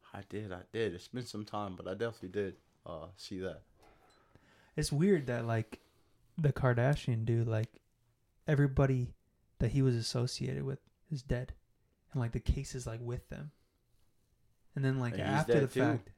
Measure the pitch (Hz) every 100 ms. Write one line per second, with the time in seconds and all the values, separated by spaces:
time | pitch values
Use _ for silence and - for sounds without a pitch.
0 | - 101 - 104 104 90 - 113 110 87
1 | - 123 120 107 107 104 101 92 90 98
2 | 117 110 92 101 98 - _ _ 82 80
3 | 85 92 - 95 92 73 - _ - _
4 | _ _ _ _ _ _ _ - 151 143
5 | 190 175 127 120 117 113 - - _ _
6 | _ _ _ - 151 - 131 120 127 147
7 | - 117 113 117 117 110 113 - _ _
8 | _ _ _ _ - 143 143 135 135 131
9 | 123 - _ _ _ - 113 135 131 117
10 | 113 123 123 - 127 135 135 135 _ _
11 | - 143 - 123 127 - _ _ _ _
12 | _ 135 117 120 - 139 135 131 123 113
13 | 120 127 - - 147 _ _ _ _ _
14 | _ _ _ _ _ _ _ 143 131 131
15 | 120 98 - 139 156 120 131 131 120 117
16 | -